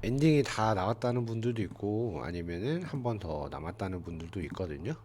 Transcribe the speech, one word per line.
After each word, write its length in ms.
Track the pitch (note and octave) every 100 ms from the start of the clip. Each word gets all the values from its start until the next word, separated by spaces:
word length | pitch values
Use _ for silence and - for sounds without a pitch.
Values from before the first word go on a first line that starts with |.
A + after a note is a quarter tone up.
엔딩이 400 | G#2 C3 D#3 D3+
다 300 | C3 - A2
나왔다는 520 | G#2 F#2 A#2 B2 B2 A#2
분들도 360 | A2+ A2+ A#2
있고 580 | F#2 - G2+ G#2+ A#2+ D#2+
아니면은 600 | B1+ F2 E2+ F2 A2+ E3
한 180 | F3+ C#3+
번 160 | A#2+ A2
더 300 | F2+ D2+ C#2+
남았다는 540 | C#2 D#2+ F2+ G2 F#2
분들도 360 | E2 E2 E2 G2
있거든요. 520 | D2+ - F2+ D2 F2+ D#3+